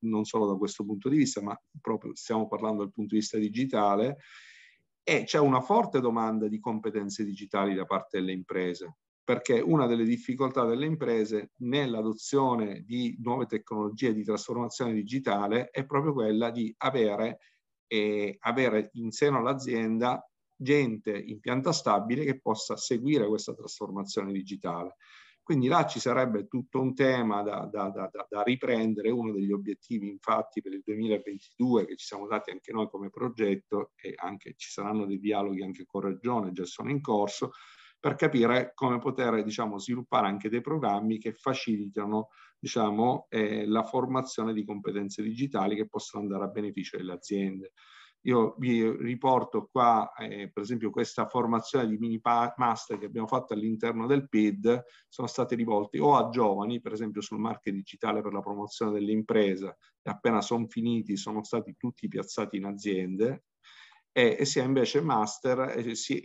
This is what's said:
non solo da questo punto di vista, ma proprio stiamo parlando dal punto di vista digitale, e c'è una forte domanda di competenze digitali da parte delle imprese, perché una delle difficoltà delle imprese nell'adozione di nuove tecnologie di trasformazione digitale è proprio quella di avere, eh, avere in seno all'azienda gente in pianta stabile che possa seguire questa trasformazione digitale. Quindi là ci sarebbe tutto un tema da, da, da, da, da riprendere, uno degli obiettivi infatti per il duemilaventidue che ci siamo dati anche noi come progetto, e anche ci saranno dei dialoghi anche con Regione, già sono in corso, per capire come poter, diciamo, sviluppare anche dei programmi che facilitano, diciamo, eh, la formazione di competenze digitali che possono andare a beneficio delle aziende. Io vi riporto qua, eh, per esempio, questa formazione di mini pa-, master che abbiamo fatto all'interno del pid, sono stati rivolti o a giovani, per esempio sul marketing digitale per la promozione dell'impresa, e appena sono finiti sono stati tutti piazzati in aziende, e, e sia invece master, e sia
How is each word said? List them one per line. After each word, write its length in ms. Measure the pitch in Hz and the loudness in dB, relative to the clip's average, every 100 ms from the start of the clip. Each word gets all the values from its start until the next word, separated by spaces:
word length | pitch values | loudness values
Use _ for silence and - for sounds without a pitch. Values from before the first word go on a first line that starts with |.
non 240 | 113 107 104 | -2 0 0
solo 220 | 110 101 | 2 2
da 100 | 95 | 2
questo 260 | 101 - | -2 -4
punto 240 | 104 104 131 | -6 -2 2
di 80 | 151 | 4
vista, 260 | 135 104 | 4 0
ma 160 | 101 101 _ 147 | -6 -8 _ -10
proprio 340 | - 110 117 | -4 -4 -4
stiamo 360 | - - 110 107 | -12 -2 0 0
parlando 340 | 101 110 107 | -2 -2 -2
dal 80 | 101 | -4
punto 220 | 113 104 | -4 0
di 80 | 110 | 0
vista 160 | 104 110 | 2 0
digitale, 800 | 104 110 131 117 101 101 123 147 - - - - - _ _ _ | 0 0 0 2 4 4 2 -2 -14 -20 -20 -20 -20 _ _ _
e 220 | - 151 | 0 0
c'è 160 | - 156 | 2 4
una 220 | 143 127 | 6 4
forte 400 | 131 220 202 135 | 4 2 4 2
domanda 480 | 123 113 110 110 107 | 2 2 2 2 0
di 100 | 107 | -2
competenze 640 | 120 110 110 107 101 101 | -4 -4 -2 -4 -4 -4
digitali 500 | 104 98 101 101 101 | -6 -6 -4 0 0
da 120 | 95 90 | 0 -2
parte 340 | 95 - 98 | -4 -2 -4
delle 140 | 92 | -2
imprese, 640 | 92 90 95 90 87 87 - _ _ | -4 -4 -2 -2 -4 -10 -16 _ _
perché 380 | - 120 - 120 | -2 -2 2 2
una 260 | 170 156 120 | 4 4 4
delle 160 | 117 | 4
difficoltà 640 | 113 120 - 123 131 131 113 | 4 2 -2 0 0 2 2
delle 200 | 120 156 | 2 0
imprese 680 | 156 120 113 107 107 101 - | -2 0 0 2 -2 -4 -8
nell'adozione 1200 | 120 143 131 113 110 107 - 139 135 120 104 - 98 | -2 0 0 0 -2 -2 0 2 4 2 0 -4 -6
di 320 | 123 120 104 | -2 -2 -2
nuove 240 | 120 127 117 | -4 -2 -2
tecnologie 680 | 107 - 107 104 107 127 | -4 -4 -4 -4 0 0
di 120 | 107 104 | 0 0
trasformazione 680 | 107 - 120 113 - 120 | -2 -2 -4 -4 -2 -2
digitale 800 | 107 104 135 131 101 101 123 123 | -2 -2 -2 0 0 2 0 0
è 160 | 139 135 | -6 -2
proprio 260 | 143 156 | 0 0
quella 400 | 139 107 107 117 | 0 2 2 2
di 240 | 120 110 - | 0 -4 -2
avere, 600 | 135 131 107 104 113 - _ _ _ _ - | -2 2 2 2 -2 -4 _ _ _ _ -4
eh, 480 | 113 104 104 101 98 | 0 0 0 -2 -2
avere 480 | 113 123 127 107 104 120 | -2 2 4 4 0 -6
in 160 | 113 | -6
seno 260 | - 147 131 | 2 4 4
all'azienda 880 | 120 135 127 113 110 113 123 - - _ _ - | 2 0 -2 0 0 2 2 0 -6 _ _ -6
gente 640 | 127 147 123 104 110 101 | 4 4 4 0 -4 -6
in 240 | 113 107 | -6 -8
pianta 320 | 123 131 147 | -2 0 2
stabile 500 | 160 117 101 110 131 | 0 4 2 2 0
che 160 | 143 131 | 0 0
possa 380 | - 107 - 110 | -2 -2 -2 -6
seguire 500 | - 120 135 143 104 | -2 0 2 2 2
questa 260 | 104 - | 0 -2
trasformazione 800 | - 104 - 101 98 98 110 98 | -10 -12 -10 -8 -6 -4 -4 -2
digitale. 640 | 98 95 98 90 85 90 - - - - _ | -4 -6 -8 -6 -6 -8 -12 -20 -20 -20 _
Quindi 260 | - 147 127 | 0 2 4
là 180 | 165 147 | 4 2
ci 140 | 113 | 0
sarebbe 480 | 127 127 127 104 101 | 0 2 2 0 -4
tutto 320 | 127 - 127 | -6 -4 -2
un 140 | 131 | 0
tema 480 | 131 135 127 113 101 | 4 4 4 2 0
da, 260 | 104 101 98 | -2 -4 -6
da, 200 | 104 98 | -4 -4
da, 180 | 98 95 | -4 -8
da, 160 | 101 - | -10 -6
da 140 | 101 | -2
riprendere, 640 | 110 131 131 113 110 107 110 | 0 0 0 2 2 2 0
uno 240 | 120 110 | 0 -2
degli 180 | 101 98 | -2 0
obiettivi 560 | 101 101 98 - 113 101 | 0 -2 -8 -4 -4 -4
infatti 540 | 98 - 110 - 107 | -6 -2 0 0 -6
per 100 | 98 | -6
il 100 | 98 107 | -10 -6
duemilaventidue 1000 | 107 110 104 - 98 - - 123 117 87 | -2 0 0 -2 -12 -12 0 4 4 2
che 120 | 87 | -6
ci 80 | - | -10
siamo 220 | 101 104 | -10 -4
dati 240 | 107 - | -4 -4
anche 200 | 92 - | -12 -8
noi 160 | 110 104 | -4 -4
come 220 | 98 98 | -4 -10
progetto, 840 | - 120 113 104 98 - 101 104 _ | -6 -6 0 0 0 -2 -4 -4 _
e 180 | 95 - | -14 -10
anche 380 | 90 101 - - | -10 -10 -16 -16
ci 160 | - | -14
saranno 340 | - 104 107 98 | -8 -4 -2 -2
dei 140 | 98 | -2
dialoghi 440 | 104 104 101 95 | 0 0 0 -4
anche 220 | 95 92 90 | -6 -10 -8
con 160 | 98 | -4
Regione, 520 | 98 95 123 120 95 | -4 -2 -2 -2 -2
già 100 | 90 | -6
sono 280 | 87 - 113 | -8 -6 -4
in 100 | 143 | -2
corso, 500 | 139 104 101 - - - - - - _ | 0 2 2 -2 -6 -8 -20 -20 -20 _
per 160 | 147 - | -4 2
capire 560 | 156 135 117 127 127 | 2 4 4 4 0
come 260 | - 131 120 | -2 0 0
poter, 440 | 135 127 120 113 | -2 0 2 2
diciamo, 360 | 104 107 107 101 | 0 -2 -4 -4
sviluppare 480 | 107 123 127 123 98 | -4 -6 0 2 2
anche 200 | 101 104 | 0 -2
dei 140 | 117 | -2
programmi 560 | 139 156 113 101 110 110 | -2 0 2 2 0 0
che 160 | 110 | -4
facilitano, 960 | - 135 123 - 104 101 104 101 107 110 - - - | -4 -2 -2 0 -2 -2 -4 0 -2 -2 -12 -20 -12
diciamo, 680 | - 123 104 104 120 131 - | -4 0 2 2 2 0 -2
eh, 380 | 113 107 107 104 | -2 0 0 0
la 180 | 110 | 0
formazione 680 | 107 127 127 131 131 - 110 | 0 -2 0 -2 -2 -4 -2
di 100 | 107 | -2
competenze 580 | 104 101 104 101 101 101 | -4 -6 -4 -4 -4 -4
digitali 520 | 107 117 139 107 98 104 | -6 -4 -2 0 0 0
che 140 | 107 | -4
possono 340 | 104 - 104 | -6 -8 -8
andare 220 | 104 98 98 | -4 -2 -4
a 20 | |
beneficio 480 | 107 104 101 - 95 | -4 -6 -6 -8 -8
delle 160 | 92 | -8
aziende. 600 | 87 - 101 98 95 95 _ - - - _ 127 | -10 -4 -2 -2 -4 -12 _ -20 -20 -20 _ 2
Io 300 | 123 110 - | 4 4 0
vi 320 | 127 117 110 | 2 4 2
riporto 760 | - 120 123 131 123 110 110 101 | 0 -4 0 4 2 2 -4 -2
qua, 440 | 131 120 113 101 | 4 6 6 2
eh, 360 | - 110 104 95 | -6 -10 -8 -8
per 140 | 104 | -8
esempio, 280 | 104 120 107 | -4 -4 -2
questa 360 | 113 113 - 107 | -2 -2 -2 -2
formazione 600 | 123 117 113 - 135 110 | 0 2 0 2 0 0
di 100 | 107 | 0
mini 240 | 117 113 | -2 -2
pa-, 320 | 120 117 120 127 | 2 2 2 0
master 420 | 120 107 - 101 | 0 0 -6 -8
che 100 | 104 | -6
abbiamo 200 | 113 110 | -6 -2
fatto 240 | 127 127 | -2 -2
all'interno 560 | 107 110 110 117 113 117 | -2 -2 0 -2 -2 2
del 220 | 139 139 | 2 2
pid, 520 | 110 104 98 113 123 - - _ | 4 4 4 2 2 -2 -20 _
sono 180 | - 120 | -8 -6
stati 280 | - 123 120 | -2 -2 0
rivolti 420 | 113 104 104 135 | 2 2 0 2
o 180 | 147 127 | 6 6
a 140 | 117 | 4
giovani, 500 | 120 107 98 104 120 | 4 4 2 -2 -4
per 140 | 117 | -6
esempio 260 | 107 110 104 | -6 -4 -6
sul 200 | 101 107 | -6 -4
marketing 420 | 113 110 107 98 | -4 -4 -4 -6
digitale 400 | 98 - 110 107 | -8 -6 -2 -2
per 100 | 104 | -2
la 80 | 101 | -6
promozione 540 | 101 101 104 - 110 | -6 -8 -8 -4 -2
dell'impresa, 800 | 104 104 110 107 113 98 95 95 - _ _ | 0 0 0 2 4 4 2 -6 -12 _ _
e 80 | 107 | -8
appena 300 | 101 120 107 | -2 2 2
sono 280 | 101 117 110 | 2 -2 -2
finiti 500 | 117 117 117 104 101 | -2 0 0 0 -4
sono 260 | 110 107 | -2 -6
stati 320 | 104 117 - - | -2 -4 -4 -6
tutti 320 | 123 - 104 | -8 -6 -6
piazzati 480 | 101 101 - 101 101 | -6 -6 -6 -4 -4
in 80 | |
aziende, 800 | 98 101 104 92 92 95 110 139 _ _ - - - _ _ | -6 -6 -2 -2 -2 0 0 0 _ _ -20 -20 -20 _ _
e, 240 | 127 117 - | 4 4 6
e 60 | 143 | 0
sia 180 | 147 | 2
invece 380 | 127 135 113 143 | 2 4 4 2
master, 760 | 160 113 107 - 131 127 131 120 | 2 2 2 -2 0 0 0 -2
e 160 | 113 | -4
sia 280 | 113 - 131 | -6 -4 -4